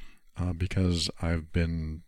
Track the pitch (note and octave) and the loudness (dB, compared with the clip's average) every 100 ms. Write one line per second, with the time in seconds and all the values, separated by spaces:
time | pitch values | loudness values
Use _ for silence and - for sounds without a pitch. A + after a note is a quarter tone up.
0 | - - - - F2+ E2+ F#2 - F#2 E2+ | -12 -14 -14 -4 -4 -2 0 2 4 4
1 | - - E2+ E2+ D#2+ F2+ E2 E2 D#2 D#2+ | 0 -2 0 0 0 0 0 0 -4 -6